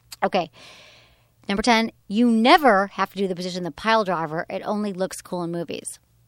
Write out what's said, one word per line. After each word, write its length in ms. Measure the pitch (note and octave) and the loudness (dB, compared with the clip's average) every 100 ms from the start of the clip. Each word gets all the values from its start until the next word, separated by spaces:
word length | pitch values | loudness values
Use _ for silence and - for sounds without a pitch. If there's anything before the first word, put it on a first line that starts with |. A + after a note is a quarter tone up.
| _ - | _ -6
Okay. 280 | D3 G3 E3 - - - - - _ _ _ _ - | -2 -2 -4 -10 -20 -20 -20 -20 _ _ _ _ -6
Number 140 | G3+ | -2
ten, 280 | A#3 A3+ A3+ - - | 2 2 2 -8 -6
you 220 | G3+ A#3+ | 2 4
never 580 | A3+ A#3 E4+ C#4+ F#3+ G3 | 4 6 6 6 4 2
have 220 | - G3 | -2 -4
to 60 | F#3+ | -2
do 80 | G3 | -4
the 60 | |
position 300 | F3 F3+ F3+ | -4 -6 -6
the 60 | F3 | -8
pile 340 | - G#3+ A3+ | -4 0 0
driver. 420 | F#3+ E3 D#3+ D#3+ - | 0 -2 -4 -6 -6
It 140 | F#3+ | -8
only 280 | - G#3 G#3 | -6 -4 -4
looks 280 | F3+ F#3 - | -4 -6 -8
cool 220 | - F3+ | -10 -8
in 80 | E3+ | -6
movies. 480 | E3+ E3+ - - - _ _ | -6 -8 -10 -12 -18 _ _